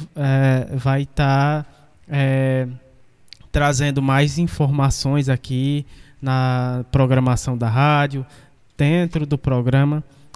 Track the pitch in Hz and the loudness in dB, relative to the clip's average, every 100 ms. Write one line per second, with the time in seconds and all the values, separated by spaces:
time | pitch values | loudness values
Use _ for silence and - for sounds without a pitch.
0 | 151 151 139 135 135 131 - 131 135 135 | -8 -4 0 4 4 2 -2 -4 -2 -2
1 | 139 - 139 135 143 151 143 - - _ | -2 -2 2 2 2 -2 -6 -16 -20 _
2 | - 143 135 135 131 131 127 127 - - | -6 -2 0 0 0 0 -4 -8 -20 -20
3 | - _ - - - 151 147 131 143 139 | -20 _ -20 -20 -6 0 0 0 0 0
4 | 135 135 147 143 170 - 143 143 135 - | 2 2 2 0 -4 0 0 2 0 0
5 | 135 147 135 127 - 127 135 147 139 - | -2 0 0 -2 -2 -4 -2 -4 -6 -18
6 | - - 135 131 127 127 123 127 123 131 | -20 -10 -4 0 0 -2 -2 -6 -2 0
7 | 131 131 127 120 - 123 117 120 147 147 | 4 2 2 0 -2 -4 -2 2 2 2
8 | 143 139 131 - - _ _ - 147 170 | 0 -4 -10 -16 -20 _ _ -2 0 2
9 | 170 170 147 147 - 127 123 135 143 151 | 0 -4 -4 -2 0 0 2 2 2 0
10 | - - - | -6 -20 -20